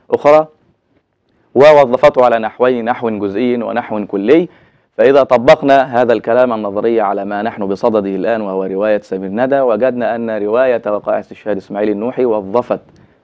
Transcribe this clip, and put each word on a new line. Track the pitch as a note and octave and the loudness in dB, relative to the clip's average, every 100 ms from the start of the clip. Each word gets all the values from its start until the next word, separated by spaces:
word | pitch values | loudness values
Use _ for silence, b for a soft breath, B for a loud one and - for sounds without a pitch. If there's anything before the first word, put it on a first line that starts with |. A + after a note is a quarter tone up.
| - | -6
أخرى، | A#2+ C#3+ D#3 D#3 _ _ _ _ _ _ _ _ _ _ | 0 4 4 2 _ _ _ _ _ _ _ _ _ _
ووظفته | A#2+ D3 D3 C3 B2 D3 C#3 | 4 6 6 4 4 2 4
على | B2 A#2 | 2 2
نحوين، | G#2+ - B2+ B2 | -2 -2 0 0
نحو | A2+ B2 A#2+ | -2 -4 -4
جزئي | G#2+ G2+ G2+ B2 A#2+ | -4 -4 -2 -2 -2
ونحو | G#2 A2 A#2 G#2+ G2+ | -4 -6 -6 -6 -4
كلي. | G#2 G#2 E3 E3+ b b b b - | -2 2 2 2 b b b b 0
فإذا | A#2+ C#3 | 4 4
طبقنا | C3 B2 B2+ D#3 C#3+ C#3 B2+ A#2+ | 4 2 2 2 2 2 2 0
هذا | A#2+ | 2
الكلام | A2 A#2 A#2+ B2+ | 0 0 0 0
النظري | A2 G#2 G2+ A2 A2+ | -2 -6 -2 0 0
على | G2+ G2+ | 0 -2
ما | G2+ G2+ | -6 -6
نحن | A2 A2+ G2 | -6 -6 -6
بصدده | G2 A#2+ G#2+ G2 F#2+ | -2 0 0 -2 -4
الآن | F#2 A2+ | -4 -4
وهو | G2+ F#2+ | -4 -6
رواية | F#2+ F#2+ G#2+ G#2 | -4 -2 0 -2
سمير | - F#2+ F#2+ | -4 -8 -6
ندى، | G#2 C3 C#3 | -4 0 0
وجدنا | B2+ G#2+ B2+ B2 A2 A#2 | 0 0 0 -2 -4 -4
أن | A#2 | -4
رواية | G#2+ G#2 A#2 C3 A#2 G#2+ | -4 -2 0 0 0 -2
وقائع | G#2 G2+ G#2 | -4 -2 -4
استشهاد | G2 G2+ G#2+ G2 | -6 -10 -6 -6
إسماعيل | - G2+ G#2+ | -6 -4 -2
النوحي | G2+ A#2 B2 | -2 -4 -2
وظفت | B2 G#2+ F#2+ A2+ A#2+ G2 _ b b b | 0 -2 -2 -4 -2 -6 _ b b b